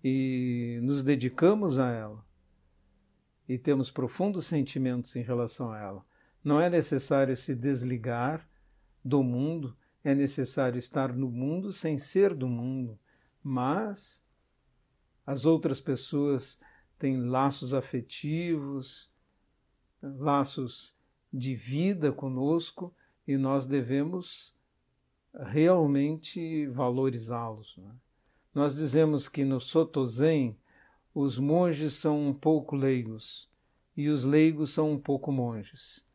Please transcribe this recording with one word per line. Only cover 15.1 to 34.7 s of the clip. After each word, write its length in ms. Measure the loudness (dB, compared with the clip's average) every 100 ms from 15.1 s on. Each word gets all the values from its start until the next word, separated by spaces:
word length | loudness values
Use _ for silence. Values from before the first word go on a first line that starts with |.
| _ -8
as 200 | 0 4
outras 340 | 4 2 -2
pessoas 800 | -2 -4 -2 -2 0 0 -2 -12 -20 _ _ _
têm 220 | -2 0
laços 520 | 0 2 2 0 -2
afetivos, 1400 | -4 -2 -6 -6 -8 -4 -2 -2 -2 -4 -8 -10 -16 -18 _ _ _ _ _ _ _ _ _
laços 880 | -14 -2 2 2 2 -2 -6 -6 -12 _ _ _ _
de 240 | -4 -4 -4
vida 560 | -4 0 2 2 0
conosco, 840 | 0 -6 -2 2 0 -2 -10 -14 _ _ _ -2
e 120 | 0
nós 280 | 2 0 0
devemos 880 | -2 0 0 0 -4 -8 -12 -14 _ _ _ _ _ _ _ _
realmente 1300 | -14 -2 4 6 6 6 4 2 -2 -8 -8 -4 -4 -4
valorizá-los, 1080 | -2 0 2 0 -2 -6 -6 -8 -10 -18 -20
não 120 | -20
é? 40 | -20 _ _ _ _ _
Nós 220 | 0 0 2
dizemos 540 | 2 4 4 2 -2
que 160 | -2 0
no 160 | 0
Soto 440 | 2 2 2 0 -2
Zen 520 | 2 4 4 0 -4 _ _ _ _ _ -2
os 220 | -2 0
monges 560 | 2 4 2 0 -2
são 340 | 0 0 0 0
um 60 |
pouco 420 | 0 2 2 0 0
leigos 720 | 2 0 -2 -10 -12 -14 -16 -20 _ _ _ -4
e 140 | 0
os 160 | 2 4
leigos 460 | 6 6 4 -2